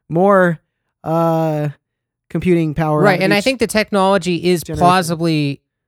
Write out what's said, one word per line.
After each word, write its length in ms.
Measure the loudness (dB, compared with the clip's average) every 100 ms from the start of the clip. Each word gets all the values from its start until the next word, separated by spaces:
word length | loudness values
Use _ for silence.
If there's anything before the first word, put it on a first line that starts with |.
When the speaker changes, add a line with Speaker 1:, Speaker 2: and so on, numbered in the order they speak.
| -6
Speaker 1:
more, 520 | 0 4 4 2 0 _ _ _ _
uh, 680 | -4 -2 0 0 -2 -2 -6 -8 _ _ _ _ _
computing 440 | -4 0 0 0
power 260 | -2 -2 2
Speaker 2:
Right, 120 | 2
Speaker 1:
out 40 | 2
of 60 |
Speaker 2:
and 120 | 2
I 40 | 0
Speaker 1:
each 60 |
Speaker 2:
think 140 | 0 -2
the 80 | -2
technology 800 | -2 -2 0 2 0 -2 -2
is 180 | 0 -2
Speaker 1:
generation. 180 | -4 0
Speaker 2:
plausibly, 800 | 2 2 0 -2 -2 -2 -2 -6 _ _